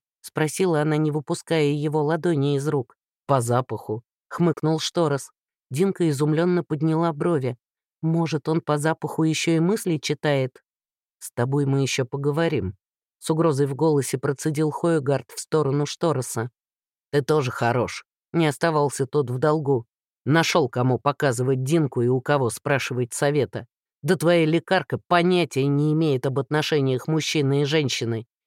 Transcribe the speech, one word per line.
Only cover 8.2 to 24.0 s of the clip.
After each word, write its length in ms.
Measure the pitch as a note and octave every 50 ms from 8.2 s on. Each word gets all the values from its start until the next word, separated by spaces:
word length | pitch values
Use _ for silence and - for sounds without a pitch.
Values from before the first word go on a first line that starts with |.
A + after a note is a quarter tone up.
| E3 D3 D#3+ C#3+ - D#3
он 120 | D#3+ E3
по 180 | - - D3 D3
запаху 460 | D3 D#3+ D#3+ - - D3+ - - D#3+
ещё 280 | D#3+ D#3 - - F3 E3
и 40 | D#3+
мысли 360 | D#3+ F3+ A3 A3 - F#3 D#3+
читает?» 680 | D3 - - D3+ - - D3+ C#3+ C3+ C3 B2+ - _ _ _ _ _ _ _ _ _ _ _ _ _
«С 140 | - -
тобой 340 | - - A#2+ C3 C#3 D3 C#3+
мы 140 | C3+ C3+ C#3
ещё 240 | C3+ B2+ - - B2+
поговорим», — 680 | - - C#3 C#3 D3 C#3+ D#3 E3 E3 D#3 A2+ F#2 F#2 - _ _ _ _ _ _ _ _ _
с 120 | - -
угрозой 360 | D#3+ D#3+ D#3 E3 C#3+ C3 C#3+
в 80 | C#3 C#3
голосе 420 | B2 D#3 D#3+ D3+ C#3+ B2+ - -
процедил 540 | B2+ - C#3+ C#3 - - D#3 D3 D3 D#3 D3+
Хойгард 640 | C#3+ - - E3+ E3 D#3 B2+ C#3+ C#3 B2+ - -
в 80 | - -
сторону 460 | - - - D#3 D3 C3+ C#3 D3 D3
Штороса. 640 | - - - F3 E3 C#3+ C3 B2 - - A2+ A2+ B2 - _ _ _ _ _ _ _ _ _ _ _
«Ты 120 | - D3
тоже 280 | C3+ - D3+ D#3 C3 B2
хорош», — 540 | - - B2+ A#2 A#2+ B2+ G#2+ F2 - - - _ _ _ _ _
не 140 | - E3+ E3
оставался 600 | D3+ C3+ - - E3+ D#3 D3+ D3 C3+ - - C3+
тот 220 | - - D3+ C3+ A#2+
в 100 | B2 B2+
долгу. 480 | D#3 D3+ D3+ D#3+ C#3+ C#3 C#3 A#2+ A#2 - _ _ _ _ _ _ _
«Нашёл, 440 | B2 D3+ E3 D#3 - - F3+ C#3+ A#2
кому 320 | - B2 B2 C3 B2 A2
показывать 640 | - C#3+ C#3 - D3+ C#3 A#2+ A#2+ B2+ C3+ C3+ C3 C3
Динку 380 | C3 E3 E3 D3+ B2+ - B2+
и 40 | A#2
у 140 | B2 C3 C3
кого 280 | - - D3 C#3 B2+ A2
спрашивать 640 | - - - C#3+ C#3+ B2+ - - C3 A#2+ B2 A#2+
совета. 540 | - - D3 C#3+ D3 D3 A#2+ - - A2 A#2+ - _ _ _ _ _ _